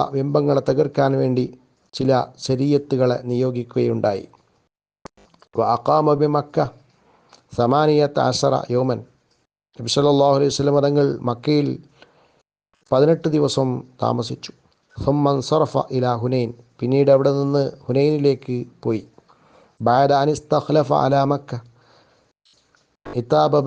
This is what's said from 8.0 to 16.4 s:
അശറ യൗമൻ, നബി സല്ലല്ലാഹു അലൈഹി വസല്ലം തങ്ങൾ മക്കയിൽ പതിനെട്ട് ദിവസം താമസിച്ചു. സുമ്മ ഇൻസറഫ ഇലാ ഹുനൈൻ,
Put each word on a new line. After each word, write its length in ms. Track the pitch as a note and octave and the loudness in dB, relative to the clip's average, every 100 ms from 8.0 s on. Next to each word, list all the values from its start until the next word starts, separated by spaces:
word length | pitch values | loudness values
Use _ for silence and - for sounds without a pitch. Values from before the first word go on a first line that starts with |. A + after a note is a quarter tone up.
| D3 D3 B2+ | 0 0 -2
അശറ 240 | B2 C#3 C3 - | 0 0 -2 -2
യൗമൻ, 260 | B2 C3 A2+ A2+ _ _ _ _ _ _ - | -2 -2 -4 -8 _ _ _ _ _ _ -14
നബി 100 | A#2 - | -4 0
സല്ലല്ലാഹു 400 | C#3+ C#3+ C#3 C#3 | 2 4 4 4
അലൈഹി 140 | C#3+ | 0
വസല്ലം 260 | C3 C#3 C#3+ C#3 | 0 0 2 2
തങ്ങൾ 200 | C#3+ C#3+ C#3+ A#2+ | 2 0 -2 -6
മക്കയിൽ 380 | A#2 D3+ D3+ C#3 B2+ - _ - _ _ _ _ _ _ _ _ | -6 0 0 0 -6 -12 _ -20 _ _ _ _ _ _ _ _
പതിനെട്ട് 360 | C3 D3 E3 D#3+ D3+ | 2 4 2 0 0
ദിവസം 340 | C#3+ C3+ C3 B2 - _ | 0 0 -2 -4 -8 _
താമസിച്ചു. 480 | A#2 A#2+ A#2 B2+ - - _ _ _ - | -4 -4 -6 -10 -14 -20 _ _ _ -6
സുമ്മ 360 | - D3 C#3+ C#3 | -2 0 0 0
ഇൻസറഫ 480 | B2 D#3 D3 C3+ - C3 | 0 0 0 -2 -4 -2
ഇലാ 160 | B2 A#2+ | -2 -2
ഹുനൈൻ, 280 | A#2+ B2+ | -2 -2